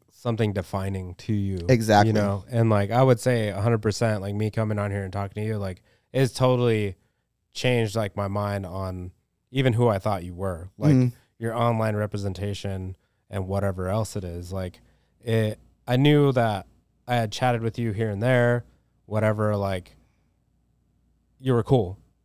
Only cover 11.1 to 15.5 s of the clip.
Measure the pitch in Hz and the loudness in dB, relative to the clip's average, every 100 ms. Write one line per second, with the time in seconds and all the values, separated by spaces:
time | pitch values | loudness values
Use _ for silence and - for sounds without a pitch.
11.1 | - _ - 113 117 117 113 110 104 104 | -2 _ -10 -6 0 0 2 0 -2 -2
12.1 | 101 98 92 101 98 101 95 95 92 _ | -4 -6 -6 -6 -6 -6 -6 -8 -12 _
13.1 | _ _ 98 92 98 98 92 92 107 107 | _ _ -8 -4 -2 -2 -2 -2 -2 -4
14.1 | 104 90 85 87 95 92 - _ _ _ | -6 -8 -10 -10 -8 -8 -12 _ _ _
15.1 | _ 120 113 107 | _ -2 0 0